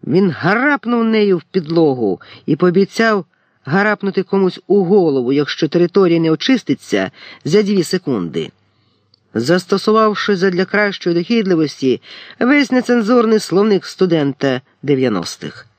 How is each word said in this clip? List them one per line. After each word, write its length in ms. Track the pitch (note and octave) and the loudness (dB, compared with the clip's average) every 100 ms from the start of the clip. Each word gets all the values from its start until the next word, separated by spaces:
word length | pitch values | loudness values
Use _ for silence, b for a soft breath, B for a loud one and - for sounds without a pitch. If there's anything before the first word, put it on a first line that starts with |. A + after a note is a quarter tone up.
Він 280 | - D3+ G3 | 0 0 0
гарапнув 720 | A#2 E3 G#3+ C#4 C#4+ A#3 A#3+ | 0 -2 0 0 -2 -2 -2
нею 340 | A3+ A3 G#3 F3+ | 0 0 0 0
в 60 | |
підлогу 800 | - F#3+ D3 E3 D#3+ B2+ G#2+ F2 B B B | -2 -6 -2 2 2 2 -2 -4 B B B
і 100 | D3 | 0
пообіцяв 680 | F3+ F3 G3 - A3+ G#3 - _ _ _ - | 2 2 0 0 0 0 -4 _ _ _ -4
гарапнути 580 | F3 G#3 G3+ G3 G3 | -2 0 -2 -4 -4
комусь 360 | F#3 G3 F#3 - - | -2 0 0 -4 0
у 160 | G#3 | 0
голову, 500 | F3 G3+ E3+ C3+ B2 | 4 2 2 0 0
якщо 340 | C#3 C#3+ - D#3 | 0 -2 -2 -2
територія 520 | E3+ F3 - F#3 E3+ | 0 2 2 2 2
не 120 | D#3+ | 0
очиститься 800 | D#3+ - C4 - C3 - G2+ F#2+ B B B C#3 | 0 0 -2 0 -6 -2 -4 -4 B B B -2
за 180 | F#3+ | 0
дві 200 | G3+ G3+ | 2 0
секунди. 680 | D#3+ F#3 D#3 A#2 E2+ E2 - _ _ _ _ _ _ _ _ | 0 -4 -2 -4 -4 -6 -10 _ _ _ _ _ _ _ _
Застосувавши 1000 | A2 B2 F3+ - G3 - A3 A3 G3+ - G3 | -6 0 0 0 -2 2 2 2 0 -2 0
задля 300 | F#3+ F3 F#3 | 0 -2 -2
кращої 500 | G3+ G#3 F#3+ F3+ E3+ | -2 -2 -4 -2 -2
дохідливості 840 | E3+ A#3 F#3+ E3+ D3+ - C3 A2+ B B B B | 0 -2 0 0 -2 -2 -2 -2 B B B B
весь 320 | A#3+ D4 C4+ | 2 2 2
нецензурний 680 | B3+ A#3+ B3 G#3 B3 A3+ A3 | 0 0 0 2 2 2 0
словник 460 | - F3 G#3+ F#3+ - | 0 0 2 0 -2
студента 760 | - F#3 E3 C#3 C3 C#3 B2+ _ _ | -2 0 2 0 -2 -2 -2 _ _
дев'яностих. 840 | C#3 C3+ B2+ G2+ E2 - D#2+ - - | -2 0 0 -2 -6 -12 -14 -16 -20